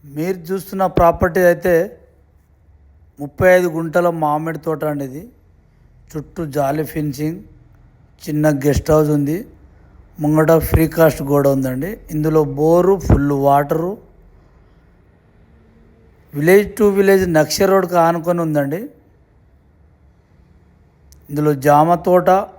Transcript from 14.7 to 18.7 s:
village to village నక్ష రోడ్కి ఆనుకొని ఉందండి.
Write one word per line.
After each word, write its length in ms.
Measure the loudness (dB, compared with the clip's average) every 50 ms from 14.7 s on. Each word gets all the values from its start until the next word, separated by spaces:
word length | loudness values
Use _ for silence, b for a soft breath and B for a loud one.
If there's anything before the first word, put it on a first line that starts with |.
| _ _ _ _ _ _ _ _ _ _ _ _ _ _ _ _ _ _ _ _ _ _ _ _ _ _ _ _ _ _ _ _ -8 -2
village 300 | 2 4 4 4 4 2 -2 0
to 80 | 0 2 2 2
village 260 | 4 4 4 4 2 2 2
నక్ష 220 | 2 2 0 0 0 0 2
రోడ్కి 260 | 2 2 0 0 0 2 2
ఆనుకొని 360 | 2 0 -2 -2 -4 -2 -2 -2
ఉందండి. 340 | -2 -2 -2 -2 -2